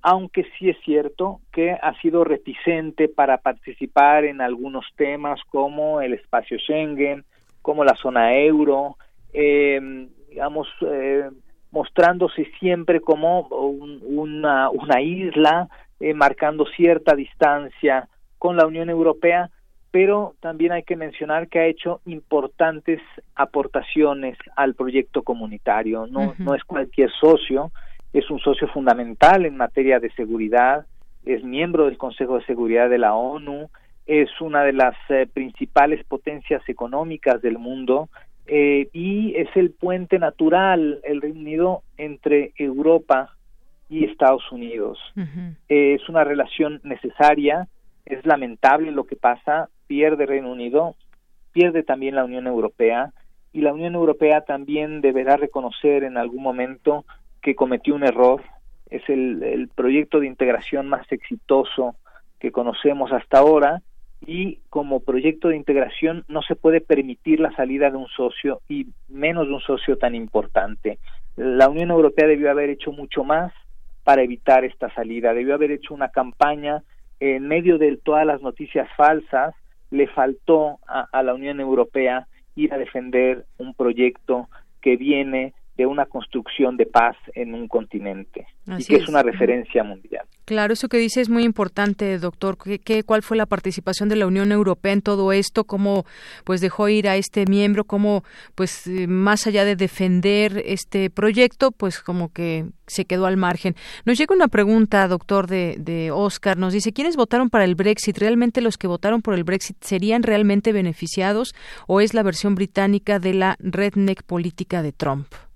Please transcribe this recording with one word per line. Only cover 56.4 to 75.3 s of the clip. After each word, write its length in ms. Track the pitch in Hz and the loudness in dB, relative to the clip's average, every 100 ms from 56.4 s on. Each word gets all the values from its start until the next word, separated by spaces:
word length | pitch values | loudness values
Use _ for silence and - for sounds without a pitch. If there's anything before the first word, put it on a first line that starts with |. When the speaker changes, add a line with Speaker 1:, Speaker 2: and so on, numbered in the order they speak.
Speaker 1:
momento 640 | 135 127 127 131 - 147 - - - - | -6 -4 -6 -2 -2 -2 -6 -20 -20 -8
que 120 | - | -4
cometió 400 | 135 131 123 - | 0 0 0 -2
un 100 | 147 | 0
error. 380 | 139 117 127 131 - - - - - | 0 4 4 4 -4 -20 -20 -20 -14
Es 140 | 127 - | -12 -4
el, 340 | 135 131 117 | -2 -2 -4
el 260 | 127 123 127 | -4 -4 -6
proyecto 520 | - 127 143 147 156 | -2 0 2 2 0
de 80 | 139 | 0
integración 600 | 131 127 113 - 139 139 | -2 0 0 -2 -6 -4
más 220 | 135 - | -6 -4
exitoso 880 | 131 - 226 - 135 131 - 127 - _ - - _ | -10 -8 -14 0 2 2 -2 -4 -6 _ -20 -20 _
que 140 | 123 | -6
conocemos 600 | 131 120 110 147 139 127 | -4 -4 0 0 0 -2
hasta 260 | 127 - 135 | -2 4 6
ahora, 440 | 143 156 143 170 - - - - | 8 6 4 0 -10 -20 -20 -18
y 360 | - 170 190 - - | -10 -6 -6 -8 -8
como 300 | 147 143 131 | -8 -4 -4
proyecto 480 | 135 127 151 160 170 | 0 0 0 0 -2
de 80 | 156 | -2
integración 680 | 143 139 127 - 160 165 - | 0 0 0 -2 -4 -4 -8
no 140 | 151 | -8
se 120 | - | -6
puede 260 | 160 160 160 | 0 4 2
permitir 600 | 160 143 135 123 - 156 | 2 0 0 -6 0 2
la 120 | 156 - | 2 0
salida 340 | 131 139 143 | -4 2 0
de 60 | 135 | 0
un 100 | 127 | -12
socio, 540 | - 123 - 143 127 - | -4 -4 -2 -6 -6 -8
y 180 | 147 135 - - | -10 -10 -14 -18
menos 400 | 139 151 170 143 | -4 -2 0 -2
de 60 | |
un 60 | 139 | -4
socio 380 | - 131 - 123 | -4 -4 -2 0
tan 160 | 120 | 0
importante. 840 | 120 113 107 104 - 101 107 107 104 - - - - | -4 -4 -4 0 -2 -2 -6 -8 -8 -10 -10 -10 -6
La 320 | 127 127 135 | -2 4 4
Unión 220 | 151 175 | 4 0
Europea 380 | 170 151 139 156 | 4 4 4 4
debió 220 | 147 147 | 4 2
haber 200 | 143 143 | 0 -2
hecho 220 | 143 - | -4 -8
mucho 320 | 143 139 - | -12 -8 -6
más 280 | 135 156 180 - - - - - | -2 -2 -2 -10 -20 -18 -16 -4
para 180 | - 139 | 4 4
evitar 420 | 127 120 - 131 | 4 0 4 4
esta 300 | 127 - 117 | 4 -6 -10
salida, 400 | 120 113 117 117 | -8 -8 -2 0